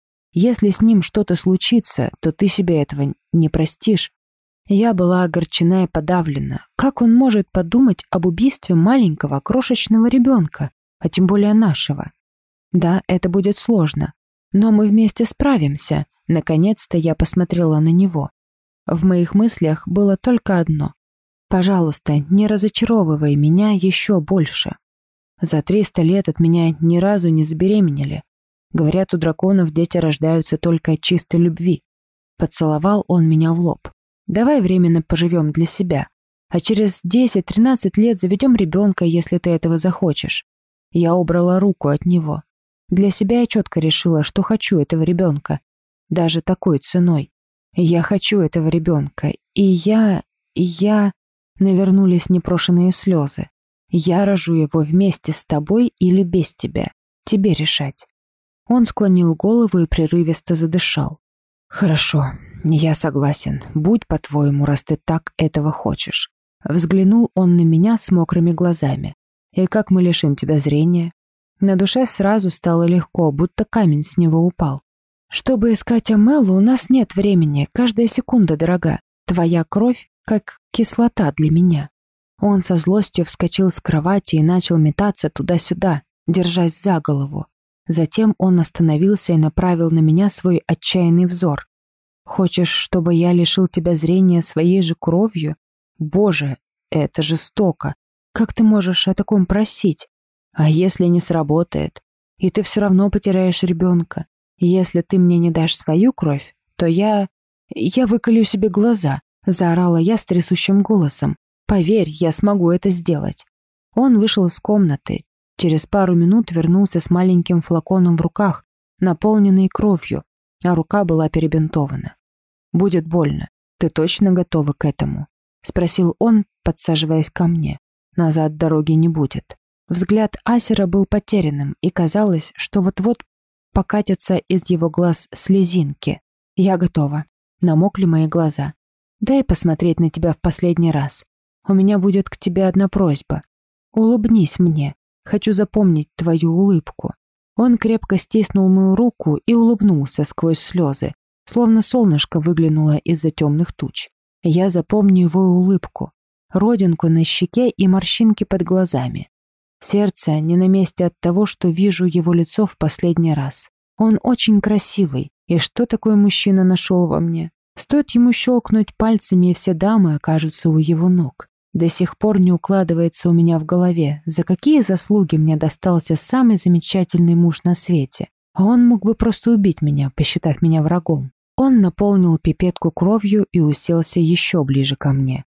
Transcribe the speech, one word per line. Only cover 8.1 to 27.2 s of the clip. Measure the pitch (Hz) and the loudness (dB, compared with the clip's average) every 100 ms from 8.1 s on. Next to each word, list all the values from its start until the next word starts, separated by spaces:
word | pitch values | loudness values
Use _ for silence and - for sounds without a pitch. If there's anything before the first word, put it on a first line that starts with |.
| 190 175 | -4 -2
убийстве | 170 254 - - 175 | 0 -2 -2 -2 2
маленького | 175 269 208 151 143 139 | 4 4 2 0 -4 -6
крошечного | - 254 254 240 - 220 233 | -4 -4 -2 -4 0 2 2
ребёнка, | 254 247 254 156 - 143 _ _ _ | 2 2 2 0 -4 -10 _ _ _
а | 165 | -4
тем | - 185 | 0 2
более | 202 208 | 2 2
нашего? | 214 220 143 - 143 - _ _ _ _ _ _ | 4 2 0 -4 -6 -8 _ _ _ _ _ _
«Да, | 180 170 190 - | 0 2 0 0
это | 185 185 | -2 0
будет | 185 196 202 | 0 0 -2
сложно, | - 226 156 147 147 - _ _ _ | 0 2 2 -2 -6 -8 _ _ _
но | 196 220 | 0 4
мы | 214 214 | 4 4
вместе | 208 220 - 233 | 4 2 0 -4
справимся». | - 285 262 147 147 - 147 147 _ - | 0 0 2 0 -4 -4 -4 -4 _ -2
Наконец-то | 165 - 156 185 214 - 175 | -2 0 0 2 0 -2 -2
я | 165 156 | -2 0
посмотрела | 165 - 175 175 170 156 | 0 0 -2 0 0 2
на | 156 | 2
него. | 170 190 165 139 _ _ _ _ _ - | 2 2 -2 -8 _ _ _ _ _ -6
В | 170 185 | -2 2
моих | 180 175 | 2 2
мыслях | 196 226 - 160 156 - | 2 0 0 -2 -2 -4
было | 175 202 190 | 0 0 0
только | - 240 - 185 | 0 -2 0 -2
одно. | 165 156 147 - _ _ _ _ _ | 0 -2 -4 -10 _ _ _ _ _
«Пожалуйста, | 185 180 190 165 143 - 147 147 | 0 2 2 0 -2 -2 -2 0
не | 196 214 | 0 2
разочаровывай | 214 208 - 233 226 170 151 151 143 | 0 -2 -2 0 0 0 0 0 2
меня | 147 175 214 | 2 2 2
ещё | 202 185 180 - 196 | 2 0 -2 0 -2
больше. | 147 190 151 - - - _ _ _ _ _ _ | 0 -2 -2 -4 -8 -10 _ _ _ _ _ _
За | 170 156 | -4 -2
триста | - 196 202 - | 0 0 0 0
лет | 160 190 185 | 2 2 -2
от | 156 | 0
меня | 165 170 165 151 | 2 2 0 0
ни | 165 170 | 0 2
разу | 190 208 | 2 0